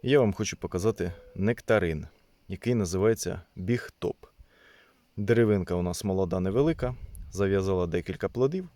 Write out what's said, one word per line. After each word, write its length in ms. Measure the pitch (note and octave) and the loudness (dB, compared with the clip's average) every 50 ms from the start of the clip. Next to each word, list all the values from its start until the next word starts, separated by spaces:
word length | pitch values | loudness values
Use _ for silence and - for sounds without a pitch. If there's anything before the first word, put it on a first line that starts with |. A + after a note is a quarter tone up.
Я 180 | - B2+ C#3 C#3+ | 2 6 6 6
вам 120 | B2 G#2 | 6 4
хочу 240 | F#2+ - G#2+ - - | 2 0 -4 -6 -4
показати 560 | - - F2 - F2+ F2+ A2 - - F2 F2 F2 - - - - | -8 -8 -4 -4 0 0 0 0 0 -4 -6 -6 -10 -18 -16 -6
нектарин, 720 | - F#2+ G#2+ A#2+ - - - A2+ G#2 F2+ E2+ D#2 D2+ - D#2 _ _ _ _ _ _ _ - | -2 0 0 0 -2 0 2 2 4 4 0 -2 -4 -6 -12 _ _ _ _ _ _ _ -12
який 260 | G2+ - - A#2 B2 | -12 -4 -2 0 0
називається 680 | A2+ G2+ E2 F2+ F#2 G2 A2 A2+ - - F2+ F2+ F2+ - _ _ | 0 0 0 0 2 2 2 2 2 -2 -6 -6 -8 -12 _ _
Біг 340 | - F2+ G2 A#2+ A#2+ - - _ _ | -8 -2 -2 -2 -2 -4 -10 _ _
Топ. 280 | - F2 - _ - _ _ _ - _ _ _ _ - - _ _ _ _ _ _ _ _ | -6 -6 -6 _ -16 _ _ _ -20 _ _ _ _ -20 -20 _ _ _ _ _ _ _ _
Деревинка 580 | - G#2 G2 A#2 A#2 A#2 G#2+ G#2 G2 F2+ - F2+ | -6 0 2 4 4 6 4 4 2 2 0 -2
у 80 | F2+ | 0
нас 220 | F2 F2+ F2 - - | 0 -2 -4 -2 -2
молода, 360 | G2+ F#2 F#2+ F#2+ E2+ F#2 F#2 | -2 0 0 0 0 0 0
невелика, 560 | F#2 F#2+ G2 B2 C#3+ D#3+ D#3+ - B2+ B2 B2 - - - - - - - | 0 0 2 2 2 2 0 -2 -4 -6 -6 -8 -14 -16 -14 -14 -14 -12
зав'язала 540 | - F#2+ G2+ G2 G2 G2 F#2+ G2 F#2+ F#2 F2+ | -2 -2 0 2 2 2 2 2 0 0 0
декілька 420 | E2+ E2 F#2 - - F2 - - G2 | 0 -2 -4 -4 -4 -6 -4 -6 -6
плодів. 400 | - A#2+ B2+ C#3 E3 F#3+ F3+ E3 _ | 0 0 0 0 0 -4 -8 -10 _